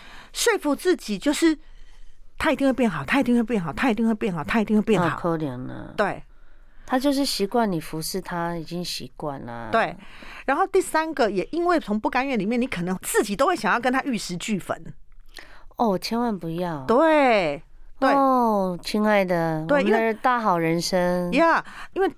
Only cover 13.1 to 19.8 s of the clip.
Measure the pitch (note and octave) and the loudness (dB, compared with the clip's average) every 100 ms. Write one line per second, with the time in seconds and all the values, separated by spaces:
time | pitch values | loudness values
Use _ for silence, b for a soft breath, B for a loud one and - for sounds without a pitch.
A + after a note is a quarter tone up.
13.1 | A4+ G#3+ G3+ D#4 F4 F#3+ A3+ B3 C4 C#4 | 0 0 2 2 2 0 0 2 0 0
14.1 | G#3+ - F3+ - G3 - - D#3+ - - | -4 -4 -6 -4 -4 -4 -8 -10 -14 -16
15.1 | - - B B B B - A#3 F#3 - | -18 -18 B B B B -2 0 0 -2
16.1 | A3+ A#3+ F#3+ E3 E3 F3 D3+ C3 A#3+ D#4+ | -2 -2 -4 -4 -4 -4 -4 2 4 6
17.1 | D4+ C4 G#3+ D#3+ C#3+ - - - - C4+ | 6 6 4 2 -2 -10 -18 -16 0 2
18.1 | C#4 C4+ B3+ A#3 G#3 F#3 F3 - G#3+ G#3+ | 4 4 4 4 2 0 -4 -4 0 4
19.1 | G3+ F#3 E3+ E3 D#3+ D#3+ C#4+ | 4 4 2 0 0 2 2